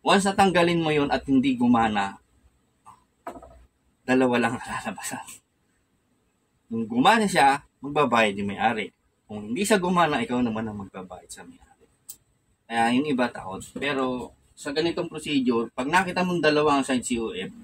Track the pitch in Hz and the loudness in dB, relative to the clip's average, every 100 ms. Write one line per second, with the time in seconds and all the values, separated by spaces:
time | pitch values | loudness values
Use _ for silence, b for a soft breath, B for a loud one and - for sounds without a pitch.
0 | 139 190 196 196 196 175 170 170 160 151 | 4 2 2 4 4 4 2 2 2 0
1 | 143 127 - 135 135 123 123 120 113 104 | 0 -2 2 2 2 2 4 4 4 0
2 | 98 98 _ _ _ _ _ _ - - | -4 -8 _ _ _ _ _ _ -20 -20
3 | _ _ - - - - _ _ _ _ | _ _ -16 -16 -20 -20 _ _ _ _
4 | - 127 131 120 117 110 - 104 120 98 | -2 2 2 2 0 -4 -8 -10 -10 -10
5 | - - - - _ _ _ _ _ _ | -12 -12 -14 -20 _ _ _ _ _ _
6 | _ _ _ _ _ _ _ 113 110 117 | _ _ _ _ _ _ _ -8 -4 2
7 | 160 226 208 170 139 139 _ _ 135 147 | 4 4 2 4 4 4 _ _ -6 0
8 | 139 117 110 98 101 92 107 113 95 _ | 2 4 2 0 -6 0 0 0 -8 _
9 | _ _ _ 107 104 156 202 214 180 180 | _ _ _ -12 -8 -4 2 2 2 2
10 | 160 143 117 123 123 110 113 104 95 95 | 2 0 -2 -2 -2 -2 -6 -8 -12 -14
11 | 92 90 - - 87 - _ _ _ _ | -16 -18 -18 -20 -20 -20 _ _ _ _
12 | _ - _ _ _ _ _ 117 117 123 | _ -20 _ _ _ _ _ 0 2 2
13 | 151 127 120 - 92 95 - - 139 135 | 0 0 -2 -4 -12 -12 -12 -8 -4 -2
14 | 131 127 120 _ _ _ 147 143 165 170 | -4 -4 -10 _ _ _ -6 -2 -2 -2
15 | 165 156 151 147 123 117 113 - 131 180 | -6 -8 -2 0 2 0 -2 -6 0 0
16 | 185 180 180 175 151 151 151 143 131 127 | 0 -2 -2 2 2 4 2 2 0 -2
17 | - 120 113 92 98 - | -2 -4 -4 -6 -10 -14